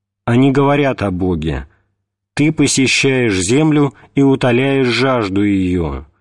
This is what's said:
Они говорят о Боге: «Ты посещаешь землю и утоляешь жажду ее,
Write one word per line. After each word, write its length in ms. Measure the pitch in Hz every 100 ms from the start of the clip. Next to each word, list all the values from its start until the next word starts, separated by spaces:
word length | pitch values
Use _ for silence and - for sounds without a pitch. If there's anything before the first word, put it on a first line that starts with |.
| _ _
Они 280 | - 120 139
говорят 500 | 135 139 143 139 123
о 80 | 101
Боге: 560 | 90 92 87 78 67 65 _ _ _ _ _ _
«Ты 180 | - 147
посещаешь 840 | 156 139 - 127 - 135 131 120 95
землю 580 | 90 131 160 147 143 - -
и 80 | -
утоляешь 640 | 139 135 131 120 139 139 123
жажду 560 | 117 131 123 104 95
ее, 640 | 104 98 92 90 80 67 69 _